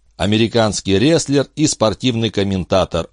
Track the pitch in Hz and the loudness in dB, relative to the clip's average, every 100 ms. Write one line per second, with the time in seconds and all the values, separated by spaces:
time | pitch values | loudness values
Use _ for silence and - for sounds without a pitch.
0 | _ - 95 107 113 117 107 92 - 95 | _ -4 0 2 2 2 0 -2 0 2
1 | 131 165 - 139 131 - 156 - 110 92 | 2 2 0 -2 -2 -2 -2 0 -2 -2
2 | 127 113 113 104 98 95 82 98 87 85 | -2 -2 -2 -2 -2 -2 0 0 0 -4
3 | - | -6